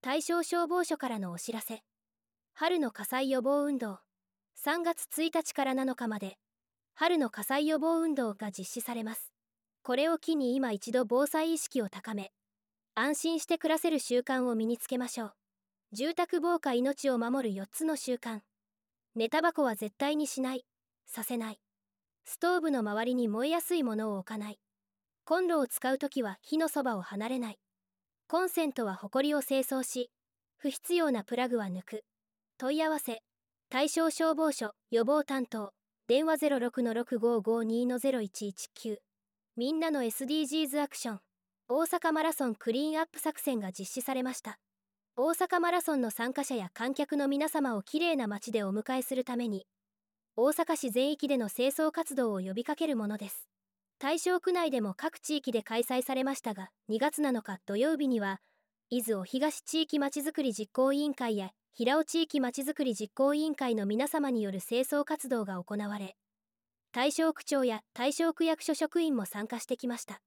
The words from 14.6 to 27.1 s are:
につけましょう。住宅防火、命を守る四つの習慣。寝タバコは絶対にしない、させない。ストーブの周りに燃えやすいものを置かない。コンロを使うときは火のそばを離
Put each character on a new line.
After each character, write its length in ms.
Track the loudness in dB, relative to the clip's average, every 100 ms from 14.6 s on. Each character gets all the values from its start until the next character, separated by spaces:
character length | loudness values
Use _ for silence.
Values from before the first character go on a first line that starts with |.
| 0
に 100 | 0
つ 100 | -2
け 120 | -4
ま 100 | -4
し 140 | -6
ょ 40 | -8
う。 80 | -10 _ _ _ _ _
住 200 | -4 -2
宅 300 | 0 2 2
防 180 | 4 2
火、 140 | 2
命 340 | 2 2 2 0
を 80 | 2
守 320 | 2 0 0
る 60 |
四 120 | -4 -6
つ 200 | -2 0
の 100 | 0
習 200 | -2 -4
慣。 240 | -4 -8 _ _ _ _ _ _ _
寝 160 | -2 2
タ 100 | 4
バ 140 | 4
コ 80 | 4
は 140 | 2 2
絶 200 | -6 _
対 180 | 0 0
に 100 | -2
し 160 | -2
な 100 | -4
い、 140 | -4 -8 _ _ _ _
さ 160 | -10
せ 160 | -4 -4
な 140 | -4
い。 60 | -8 _ _ _ _ _ _ -14
ス 120 | 0
ト 200 | 2 4
ー 20 |
ブ 100 | 2
の 100 | 0
周 260 | 0 0 0
り 80 |
に 140 | 2 2
燃 200 | 0 0
え 20 |
や 120 | 0
す 120 | 0
い 80 | 0
も 140 | 0 0
の 160 | -2
を 60 | -4
置 80 | -6
か 100 | -8
な 140 | -8
い。 80 | -12 _ _ _ _ _ _
コ 160 | 0 2
ン 80 | 4
ロ 100 | 2
を 80 | 0
使 260 | -2 -2
う 60 | 0
と 100 | -2
き 140 | -2
は 160 | -4 -6
火 160 | -4 0
の 120 | 0
そ 160 | 0
ば 120 | 0 -2
を 60 |
離 260 | -4